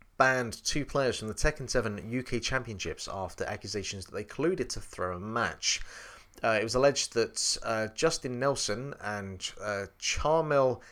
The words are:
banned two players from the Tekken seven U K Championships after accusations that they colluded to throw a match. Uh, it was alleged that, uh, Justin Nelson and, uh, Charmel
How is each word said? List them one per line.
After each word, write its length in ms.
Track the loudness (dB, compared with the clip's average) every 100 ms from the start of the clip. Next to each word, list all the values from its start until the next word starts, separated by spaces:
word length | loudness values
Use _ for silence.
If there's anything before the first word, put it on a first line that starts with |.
| -12 4
banned 460 | 4 4 -2 -4 -2
two 180 | -2
players 360 | 0 2 2 0
from 80 | -4
the 80 | 2
Tekken 340 | 0 0 0
seven 400 | 0 0 -4 -4
U 140 | -4
K 160 | -2 -2
Championships 680 | 0 -2 -4 -6 -6 -6 -8
after 360 | -6 -6 -6
accusations 640 | -6 -6 -6 -6 -4 -8 -8
that 80 | -8
they 80 |
colluded 440 | -8 0 0 0 -2
to 100 | -4
throw 360 | -8 -6 -4 -4
a 40 |
match. 640 | -4 0 -2 0 -2 -2 -4 -12 -16 -18 -20 -2
Uh, 140 | 2 2
it 40 |
was 100 | 2
alleged 400 | 6 4 4 0
that, 440 | 2 0 0 -2 0
uh, 240 | -2 -2 -2
Justin 460 | 2 2 2 -4 0
Nelson 560 | 0 2 0 -2 -4 -8
and, 480 | -6 -6 -6 -6 -8 -6
uh, 240 | -4 -2 -4 -6
Charmel 800 | -2 2 4 4 6 6 6 4 -8